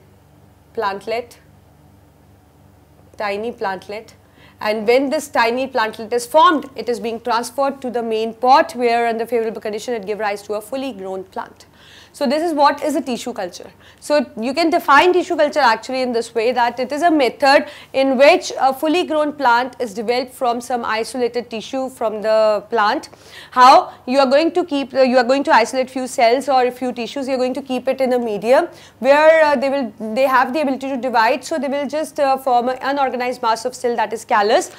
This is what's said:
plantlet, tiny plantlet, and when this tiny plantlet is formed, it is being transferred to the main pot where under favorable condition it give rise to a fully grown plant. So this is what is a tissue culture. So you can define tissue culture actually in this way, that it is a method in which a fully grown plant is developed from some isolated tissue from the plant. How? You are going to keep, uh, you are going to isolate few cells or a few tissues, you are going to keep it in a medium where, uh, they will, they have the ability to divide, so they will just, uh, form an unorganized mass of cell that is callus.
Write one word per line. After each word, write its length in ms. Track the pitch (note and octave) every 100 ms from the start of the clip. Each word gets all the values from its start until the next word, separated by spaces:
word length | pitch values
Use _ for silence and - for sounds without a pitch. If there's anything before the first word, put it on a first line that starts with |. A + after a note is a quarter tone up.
| _ _ _ _ _ _ _ -
plantlet, 640 | G3+ G3 A3 A3+ A#3+ - _ _ _ _ _ _ _ _ _ _ _ _ _ _ _ _ _ -
tiny 340 | G#3 G3+ A#3
plantlet, 640 | A#3 G3+ F#3 - G#3 G#3+ - _ _ - -
and 260 | G#3+ A3 G#3+
when 220 | B3+ C#4
this 180 | D#4 -
tiny 400 | C4+ A3+ B3 C4
plantlet 460 | B3+ A3 A3 A3
is 140 | A#3+ A#3+
formed, 420 | D#4 E4+ D4+ - -
it 120 | A#3
is 120 | A3+
being 200 | A3+ A3
transferred 640 | A#3+ A3+ A#3+ - C#4 C#4
to 80 | B3+
the 140 | A#3+
main 320 | A3+ A3 A3+ A3
pot 400 | B3+ C#4+ D#4+ A#3+
where 320 | A#3+ A#3 A#3
under 180 | A3+ A#3
favorable 340 | A#3+ A3+ G#3+
condition 360 | A3 G#3 B3+ A#3
it 100 | F#3+
give 140 | G3+
rise 240 | G#3+ G3+
to 100 | G#3
a 80 | G#3
fully 320 | G#3+ C4+ C4+
grown 300 | G3 F#3+ F#3+
plant. 420 | F#3 A#3 - - - _ - - -
So 140 | - C#4
this 160 | D4
is 100 | E4+
what 300 | D4 C#4 C#4+
is 120 | D4+ C#4+
a 60 |
tissue 320 | - A#3 B3
culture. 380 | A3 F#3 - - - - -
So 240 | - D4 A#3+ -
you 140 | A#3
can 160 | C#4 E4+
define 440 | E4+ E4+ C#4 F4+
tissue 220 | F4+ E4+ E4
culture 240 | D4 D4+
actually 440 | B3+ A3 - C4
in 80 | B3+
this 240 | A#3 A#3 A3+
way, 160 | A3+
that 280 | B3 A#3+ A#3+
it 120 | B3
is 100 | C#4+
a 80 | E4+
method 560 | D#4 A#3 - C4+ D4 D4 - -
in 280 | C4 C4+ B3+
which 340 | C#4 F4+ - -
a 120 | C4+
fully 320 | C4+ D#4 E4+
grown 300 | F4 D#4 D4+
plant 420 | C#4+ B3+ A#3 B3+ -
is 160 | A#3+ G3
developed 360 | G#3+ B3 C4
from 300 | - B3 A#3+
some 240 | A#3+ B3 A3+
isolated 640 | A3 A3 C4 A#3+ A#3+ G3+
tissue 400 | A3 - C4 C4
from 320 | C4 A3 G#3+
the 420 | A3 A3 G#3+ G#3 -
plant. 400 | A3+ G#3 C#4 - - - - -
How? 460 | B3+ B3+ E4 F4+ - -
You 140 | C4+
are 80 | C4
going 240 | C#4 E4
to 120 | F4
keep, 300 | F4 C#4+ C4
uh, 80 | C4
you 160 | C4 B3+
are 60 |
going 200 | A#3+ C4+ D4+
to 60 |
isolate 380 | C4 A3+ C4 B3+
few 160 | C4+ B3+
cells 420 | - A3+ B3+ C#4
or 180 | C4 B3
a 60 |
few 220 | B3 B3+
tissues, 340 | B3 A3 C#4+ C4
you 60 |
are 40 | C4
going 180 | B3+ C4+
to 80 |
keep 240 | C4+ B3+ -
it 120 | C4
in 140 | C4
a 60 | B3+
medium 480 | A#3 G#3 G#3+ C#4 E4+ - - -
where, 440 | B3 D4 D#4 D#4+
uh, 120 | D4+ C4+
they 140 | C4+
will, 220 | C#4 A3+ - A3
they 140 | A3 C4+
have 260 | B3+ C4
the 80 | D#4
ability 280 | C#4+ C4 C4+
to 80 | C4+
divide, 460 | B3+ A3+ A3 C#4+
so 140 | - D#4+
they 100 | C4+
will 200 | C#4+ C#4
just, 320 | D4+ D4+ -
uh, 180 | C4+ C4
form 320 | C4+ A#3+ A#3+
an 80 | B3+
unorganized 580 | C4 C#4+ C4 A#3+ B3 A#3+
mass 240 | A3+ A3+ B3+
of 80 |
cell 220 | - A#3+ A#3
that 180 | G#3+
is 100 | A3
callus. 460 | - A3+ G3+ D4 -